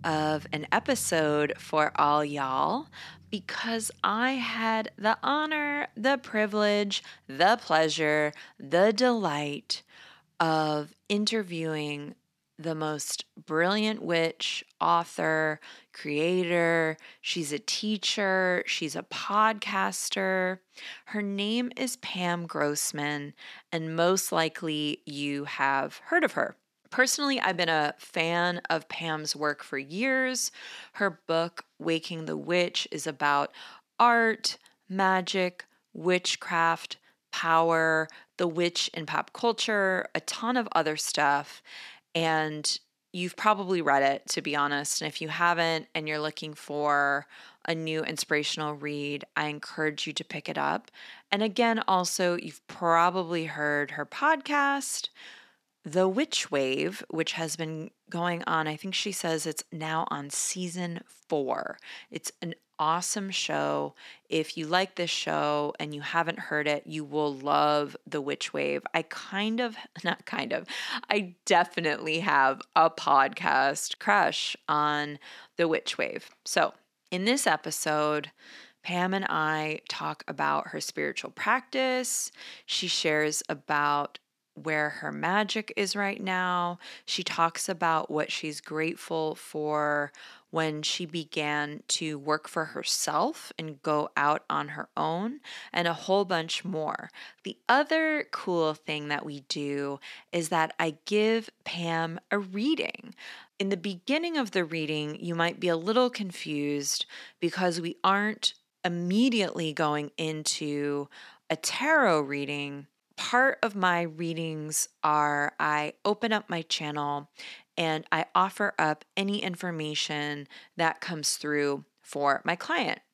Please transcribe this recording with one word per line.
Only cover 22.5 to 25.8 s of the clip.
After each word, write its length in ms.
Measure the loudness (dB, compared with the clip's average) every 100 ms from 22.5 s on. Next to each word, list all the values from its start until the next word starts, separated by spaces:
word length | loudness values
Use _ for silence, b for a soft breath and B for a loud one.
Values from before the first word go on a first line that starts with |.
| 0 0 0 -2 -2 -2 -2 -6 -14 B B B
and 240 | -6 -4 2
most 360 | 4 4 2
likely 680 | 0 0 0 -4 -2 -2 -4 -8
you 400 | -6 -4 -4 -6
have 520 | 0 2 2